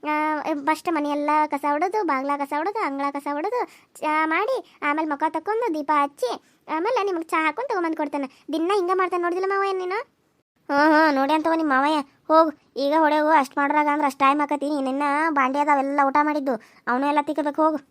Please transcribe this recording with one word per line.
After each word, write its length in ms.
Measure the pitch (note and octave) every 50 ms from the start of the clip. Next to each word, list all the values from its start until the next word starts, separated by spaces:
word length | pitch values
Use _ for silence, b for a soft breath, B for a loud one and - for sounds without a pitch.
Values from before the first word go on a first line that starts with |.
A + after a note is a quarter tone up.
| - D4
ಆ, 300 | D4+ D4+ D4+ D#4 D#4 D4+ - - D#4+
ಫಸ್ಟ್ 380 | D4 C#4 C#4+ D#4 D#4 - F4+ E4+
ಮನೆಯೆಲ್ಲ 380 | D4+ D4 D4 C#4+ D4 D4 D4 D4+ D#4 D4+
ಕಸ 180 | D4+ D4+ C#4 - D4
ಹೊಡೋದು, 340 | D4 D4+ E4+ F#4+ F#4 G#4+ G#4
ಬಾಗ್ಲ 260 | D#4+ C#4+ C4 C4 C#4 C#4+
ಕಸ 160 | C#4+ C#4+ C#4 D#4
ಹೊಡೋದು, 280 | D4 D#4+ F#4+ G#4 A4+ G4+
ಅಂಗಳ 200 | D#4 C#4 C#4 C#4 C#4+
ಕಸ 160 | C#4 C#4+ C#4 D4 C#4+
ಹೊಡೋದು, 320 | D4 D#4 G4+ A#4+ B4 G#4+ B B B B B _ -
ಚಾ 260 | - D4+ D4+ D#4 D#4+
ಮಾಡಿ, 520 | D#4+ D#4+ E4 G4 A4+ C5+ A#4 - _ _ _ -
ಆಮೇಲೆ 260 | D4 D4 D#4 D#4+ D#4
ಮುಖ 140 | D4 C#4 D#4 D#4
ತಕ್ಕೊಂಡು 460 | D#4 D#4+ D#4+ - G#4+ A4+ A#4 F4+ D#4+
ದೀಪ 160 | D4+ D4 D4 D#4 D4 C#4+
ಹಚ್ಚಿ, 300 | C#4+ C#4+ - - B4 A4 - b b b b b -
ಆಮೇಲೆ 360 | D4+ D#4 E4+ G#4+ B4+ B4 F#4+
ನಿಮಗೆ 200 | G4+ F#4 E4 E4
ಚಾ 220 | _ - E4 D#4+
ಹಾಕೊಂಡು 220 | D#4 D4 - B4 C#5+
ತಗೊಂಬಂದು 280 | A4+ F#4+ E4+ E4+ D#4+
ಕೊಡ್ತಾನೆ. 480 | D#4 D4+ D4 - C#4+ C#4 B3+ _ - _ - C#4+
ದಿನ 200 | D#4+ D#4+ F4 G4+
ಹಿಂಗೆ 180 | G#4 F4+ F4 F#4+
ಮಾಡ್ತಾನೆ 280 | F#4 F#4 F4+ F4 F4+ F4
ನೋಡಿದಿಲ್ಲ 260 | F4 E4+ F#4 F#4+ F#4+
ಮಾವಯ್ಯ 240 | G4 G4 G4 G4 F#4+
ನೀನು? 480 | F#4 F#4 F4+ F#4 G#4+ C#5 _ _ _ _ _ _ _ _ _ _ _
ಹ್ಞೂ, 160 | _ _ C#4+
ಹ್ಞೂ, 380 | C#4+ D4 D#4 D#4 D4+ D#4+ D#4 C#4+
ನೋಡಿ 180 | C4+ C4+ C#4 D4+
ಅಂತ 140 | D#4 D4+ E4 E4
ನಿಮ್ಮ 160 | E4 D#4+ D4+ C4+
ಮಾವಯ್ಯ. 240 | C4 C4+ D4 D#4 D4+
ಹೋಗು, 800 | C#4 _ _ _ _ _ D#4 D#4+ E4 D#4+ D4+ _ _ _ _ -
ಈಗ 140 | C4+ C#4 D4 D#4+
ಹೊಡೆಯು, 280 | D#4+ D4 D4+ D4+ D4+
ಅಷ್ಟು 340 | D4+ D#4+ D#4 C4+ B3+ - -
ಮಾಡೋರಾಗ 260 | C#4+ C#4 D4 D4+ D4+ D4 C#4+
ಅಂದ್ರೆ 140 | D4 D4+
ಅಷ್ಟು 120 | C#4 C4 _
ಟೈಮ್ 220 | C#4 C4+ C#4+ D4
ಆಕತಿ. 400 | D4 C#4+ D4 C#4+ C#4 C#4+ D4+ C#4+
ನಿನ್ನ 220 | C4+ C4 C4 C#4 C#4+ C#4+ C#4+ D4 D#4 E4
ಬಾಂಡೆ 280 | D#4 C#4 C4 B3+ C4+ C#4+
ಅದಾವೆಲ್ಲ 420 | D4 D4 D4 C#4 C4+ C#4 C#4 D4 C#4+
ಊಟ 100 | C4+ C4+ D4 D4
ಮಾಡಿದ್ದು, 300 | D4+ D4+ D4+ C#4 C#4 B3+ G#3+ B B B B B
ಅವನು 200 | - A#3+ B3 C#4
ಎಲ್ಲ 120 | D4 D4 D4+ C#4+
ತಿಕ್ಕಬೇಕು, 400 | D4 D4+ D4 D4+ D4 C#4+ - D#4
ಹೋಗು. 140 | D#4 D#4 C#4+ - _